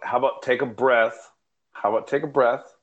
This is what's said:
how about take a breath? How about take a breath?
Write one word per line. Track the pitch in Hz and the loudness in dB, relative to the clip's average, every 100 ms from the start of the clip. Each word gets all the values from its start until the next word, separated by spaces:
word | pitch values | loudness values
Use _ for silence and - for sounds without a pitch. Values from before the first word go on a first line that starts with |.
how | - 123 | -4 0
about | 135 - | 0 -2
take | - 123 | -2 -2
a | 131 | -2
breath? | 110 131 117 113 - - _ _ _ _ | 0 2 4 2 -2 -20 _ _ _ _
How | - 104 | -4 -2
about | 110 - | -2 -2
take | 143 | -4
a | 156 | -2
breath? | 139 120 123 - _ | 2 2 0 -6 _